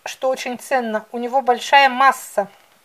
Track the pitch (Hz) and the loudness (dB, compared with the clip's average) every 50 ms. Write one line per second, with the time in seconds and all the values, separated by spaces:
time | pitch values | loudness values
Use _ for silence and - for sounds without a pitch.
0 | - - - - - 262 262 262 - 262 247 226 - - 277 254 240 226 214 214 | -14 -14 -10 -6 -4 -4 -4 -4 -6 -8 -10 -10 -6 -4 -2 -2 -2 -2 -4 -6
1 | 214 - - 240 240 240 240 269 254 247 240 226 - - - 277 277 269 247 247 | -8 -8 -10 -8 -6 -4 -2 0 2 2 0 0 0 2 4 4 4 4 4 4
2 | 269 269 247 - - - - - 196 - - _ _ _ _ _ _ | 4 4 2 2 -4 -10 -4 -4 -4 -4 -6 _ _ _ _ _ _